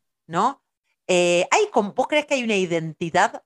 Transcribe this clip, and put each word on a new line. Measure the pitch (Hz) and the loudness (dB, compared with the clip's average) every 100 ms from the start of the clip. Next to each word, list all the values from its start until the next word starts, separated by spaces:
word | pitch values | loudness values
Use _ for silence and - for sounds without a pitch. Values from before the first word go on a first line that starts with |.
| _ _ - | _ _ -8
¿no? | 165 226 277 _ _ _ _ - | -2 -2 -2 _ _ _ _ 0
Eh, | 180 175 175 180 | 2 4 2 2
hay | 427 415 | 0 2
como, | 247 208 | 0 -2
¿vos | 208 254 | -4 0
crees | 302 294 | 0 0
que | |
hay | 277 | -4
una | 226 202 | 0 -2
identidad | 180 165 160 151 170 175 220 - | 0 -2 -4 -8 -2 2 0 -2